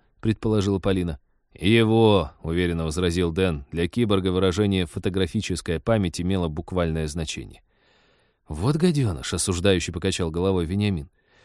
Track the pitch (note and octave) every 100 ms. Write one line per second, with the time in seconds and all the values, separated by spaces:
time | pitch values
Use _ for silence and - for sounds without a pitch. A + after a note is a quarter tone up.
0 | _ _ A2+ G#2+ A2+ G#2+ G2 G2 G2 F#2+
1 | F2 D#2 _ _ _ - F2+ A2+ A2 A2+
2 | A2+ G2+ D#2 - E2 E2+ F2+ E2+ D#2+ D#2
3 | F2+ E2+ F2 E2 F#2 D#2 C2+ D#2+ F2 -
4 | A#2 G2+ F#2 F#2 F#2+ F2 G#2 F#2+ F2 -
5 | G2 F#2 F#2 A2 - F2 - E2 - A2+
6 | F#2 - F2 F#2+ E2+ D2+ - F2+ E2+ D#2+
7 | D#2 D2+ D#2+ - - - _ _ _ _
8 | _ _ _ _ - D2+ G#2 D3+ F3+ D3
9 | A#2+ D2+ - F2+ - F2+ F#2 F#2+ E2 F2
10 | F#2+ F#2 E2+ D#2+ F#2 F#2+ E2 G2 G#2 F#2
11 | C#2+ _ _ _